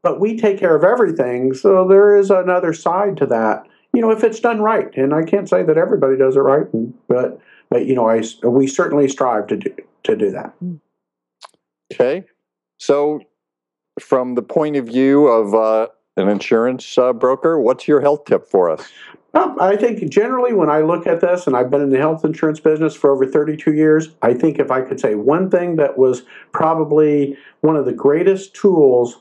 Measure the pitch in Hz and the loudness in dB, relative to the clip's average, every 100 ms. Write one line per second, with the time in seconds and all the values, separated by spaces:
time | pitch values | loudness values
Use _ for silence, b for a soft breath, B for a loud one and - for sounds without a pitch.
0 | 175 151 208 226 220 196 180 156 175 247 | -4 -2 -4 0 -2 0 2 2 2 2
1 | 202 156 123 123 127 131 208 190 185 196 | 0 0 -4 -2 -2 0 2 2 6 6
2 | 208 202 196 190 180 180 175 160 - 175 | 6 4 4 2 2 -2 -2 -4 -4 -2
3 | 202 165 135 117 110 110 - b b 240 | -2 -2 -2 0 0 -2 -8 b b -2
4 | 226 220 226 226 233 226 214 220 - - | 0 2 0 0 -4 0 0 -2 -4 -2
5 | 135 151 165 202 185 180 170 156 - 202 | 0 0 0 -2 0 0 2 0 2 0
6 | 139 131 131 131 139 139 - 117 113 - | 0 2 2 2 2 0 0 -6 -6 -10
7 | _ 123 123 - b b b 120 117 131 | _ -2 -2 -8 b b b -2 0 0
8 | 110 113 110 - 117 127 135 - 175 147 | 0 0 -4 -4 0 0 0 -2 -2 0
9 | 135 135 131 110 101 107 - - - _ | -2 0 -2 -2 -4 -6 -8 -12 -20 _
10 | - 107 107 - - _ 180 160 _ _ | -4 -2 -2 -6 -14 _ -12 -12 _ _
11 | _ _ _ _ - _ _ _ _ - | _ _ _ _ -20 _ _ _ _ -2
12 | 123 170 190 _ _ _ _ _ - 143 | -2 -2 -10 _ _ _ _ _ -4 -2
13 | 147 151 - _ _ _ _ _ _ - | 0 -4 -12 _ _ _ _ _ _ -20
14 | - 135 127 123 107 - 151 143 117 120 | -4 -2 -2 -6 -4 -4 -2 -4 -4 0
15 | 135 139 147 113 104 110 110 110 113 _ | 2 4 4 2 2 0 2 0 -2 _
16 | _ - 95 104 - 113 120 127 - - | _ -4 -2 -2 -2 -2 0 -4 -6 0
17 | 127 120 123 135 160 165 117 127 - 147 | 0 0 -2 0 0 0 0 -2 0 2
18 | 143 147 - 92 - 98 87 80 B B | 2 -2 -2 -2 0 0 0 -2 B B
19 | B B _ 311 359 262 185 202 240 220 | B B _ -2 -2 -2 0 0 -2 -2
20 | 156 196 226 262 247 214 156 151 156 170 | -2 0 0 -2 0 0 0 2 0 -2
21 | 170 170 180 180 175 127 127 143 143 135 | -2 0 0 -2 -2 -2 0 0 0 0
22 | 151 160 156 156 160 156 156 151 156 151 | 0 -2 -4 -2 -4 0 0 0 -2 0
23 | 143 135 131 147 147 147 - 151 156 156 | 0 2 0 0 -2 -4 -2 2 4 2
24 | 156 _ - 123 165 139 131 131 131 - | 0 _ -2 0 0 -2 -2 -2 -4 -4
25 | 127 107 110 156 190 185 175 160 143 - | -4 -2 0 0 0 0 -2 -2 -2 2
26 | 131 123 - B B - 160 160 151 147 | 0 0 -8 B B -4 -2 0 0 2
27 | 151 147 139 139 B B 151 156 135 - | 2 2 -2 -6 B B -2 0 -2 -2
28 | 139 151 180 190 - - 208 175 139 123 | 0 2 0 0 -6 -2 2 4 4 4
29 | 120 - | 0 -6